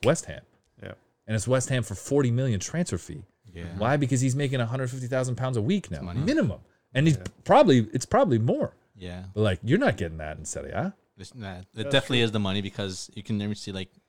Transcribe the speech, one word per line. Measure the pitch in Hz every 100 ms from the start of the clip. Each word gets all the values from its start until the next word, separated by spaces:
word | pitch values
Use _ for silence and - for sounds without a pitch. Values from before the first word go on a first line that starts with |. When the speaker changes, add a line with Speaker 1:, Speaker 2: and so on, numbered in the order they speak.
Speaker 1:
West | 127 170 -
Ham. | 71 - _ _ _
Speaker 2:
Yeah. | - - _ _ -
Speaker 1:
And | 110
it's | 117
West | 131 127
Ham | 127
for | - 101
forty | - 143 127
million | 120 135 101
transfer | - 165 175 90
fee. | - - - _ -
Speaker 3:
Yeah. | 85 87 90
Speaker 1:
Why? | 110 147
Because | 135 131
he's | 131 131
making | 139 131
a | 113
hundred | 131 127
fifty | 131 123
thousand | 131 127 120
pounds | 131 123
a |
week | 107 196 -
now, | 76
Speaker 3:
It's | 90
money. | 113
Speaker 1:
minimum. | 170 311 175 76 - _ _
And | 127 160
he's | 147
Speaker 2:
Yeah. | - -
Speaker 1:
probably, | - 233 240 131 107
it's | 123 -
probably | 233 240 117
more. | 117 285 - - _ 101
Speaker 3:
Yeah. | 90 90 95
Speaker 1:
But, | 104
like, | 107 92
you're | 107 185
not | 262 98
getting | 85 80
that | 76 78
in | 80
Serie | 76 69
A. | - 175 - _ -
Speaker 3:
It's, | 95 127
nah, | 98 90
it | 95
Speaker 2:
That's | 110 139
Speaker 3:
definitely | 139 - 123
Speaker 2:
true. | 113
Speaker 3:
is |
the | 107
money | 98 101
because | 98 - 98 90 -
you | -
can | 101 107
never | 104 104
see, | -
like, | 95 95 _